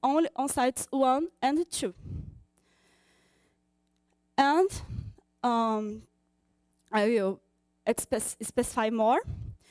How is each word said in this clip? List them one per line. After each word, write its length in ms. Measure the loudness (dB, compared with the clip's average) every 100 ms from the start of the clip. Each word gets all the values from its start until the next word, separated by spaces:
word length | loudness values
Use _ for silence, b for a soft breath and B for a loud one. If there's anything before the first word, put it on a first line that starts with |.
only 280 | 0 2 2 0
on 140 | 0
sites 380 | 2 2 0 -2
one 380 | 2 2 2 -2 -2
and 280 | 0 0 -2
two. 240 | -4 -6 -8 B B B B _ _ _ _ _ _ _ _ _ _ _ _ _ _ _ _ _ _ _ 0
And, 320 | 4 4 2 -2 B B B -16 _ _
um, 580 | -2 0 0 -2 -4 -10 -16 _ _ _ _ _ _ _ _
I 140 | 0 2
will 340 | 2 0 -2 _ _ _ _ -2
expe-, 560 | 0 -2 -2 -2 -2
specify 460 | -4 -2 -2 0 0
more. 300 | 2 2 2 0 B B B B